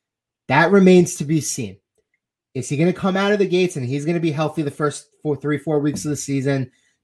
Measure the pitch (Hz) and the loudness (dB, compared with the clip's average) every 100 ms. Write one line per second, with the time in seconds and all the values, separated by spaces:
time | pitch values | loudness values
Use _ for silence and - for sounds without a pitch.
0 | _ _ _ _ - 139 170 202 185 180 | _ _ _ _ -2 2 4 6 8 8
1 | 170 - 143 160 - - 110 90 _ _ | 6 0 -2 -2 -2 -6 -8 -12 _ _
2 | _ _ _ _ _ 131 120 143 175 170 | _ _ _ _ _ -10 -4 0 0 0
3 | 190 190 202 208 180 180 180 160 123 139 | -2 0 0 0 0 0 0 -2 -6 -4
4 | 151 170 165 147 151 165 143 - 151 - | -2 -2 -2 -2 -4 -4 -6 -2 -4 -4
5 | - _ 151 139 147 147 160 151 143 - | -12 _ -6 -4 -4 -4 -2 -2 -2 -4
6 | 151 139 - 139 131 139 127 _ _ _ | -6 -6 -4 -4 -2 -2 -4 _ _ _